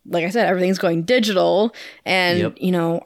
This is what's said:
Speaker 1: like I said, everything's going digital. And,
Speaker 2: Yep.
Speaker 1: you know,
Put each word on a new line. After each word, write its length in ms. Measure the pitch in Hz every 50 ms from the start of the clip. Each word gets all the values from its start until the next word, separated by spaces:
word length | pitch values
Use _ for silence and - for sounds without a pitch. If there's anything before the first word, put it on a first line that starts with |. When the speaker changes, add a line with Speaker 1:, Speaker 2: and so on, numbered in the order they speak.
| _
Speaker 1:
like 200 | - 170 170 160
I 40 | 175
said, 160 | 190 240 208
everything's 300 | 175 175 180 185 185 190
going 260 | 185 - 175 170 165 165
digital. 720 | 175 254 240 220 214 202 185 175 170 175 190 214 233 - - - - - - _
And, 340 | - 185 185 180 175 175 -
Speaker 2:
Yep. 180 | 104 - - -
Speaker 1:
you 100 | - 185
know, 300 | 180 175 170 165 170 170 -